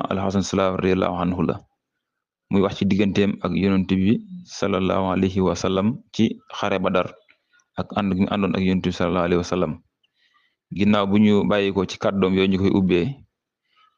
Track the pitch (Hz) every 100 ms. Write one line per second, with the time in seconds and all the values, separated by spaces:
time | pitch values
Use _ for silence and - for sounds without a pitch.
0 | - 95 98 98 87 95 95 92 95 95
1 | 92 90 87 90 71 - _ _ _ _
2 | _ _ _ _ - 98 95 - 98 95
3 | 101 101 101 - 87 85 98 95 90 95
4 | 95 123 101 90 - - 98 92 92 92
5 | 95 92 95 95 90 87 95 95 107 -
6 | - - 110 - _ - 101 95 92 92
7 | - - _ _ _ _ _ - - 104
8 | 98 92 98 104 92 95 92 95 90 87
9 | 87 90 87 87 87 90 80 - _ _
10 | _ _ _ _ _ _ _ 87 101 104
11 | 98 104 107 104 95 104 98 95 92 -
12 | 110 98 95 95 95 95 98 98 92 87
13 | 123 - - _ _ _ _ _ _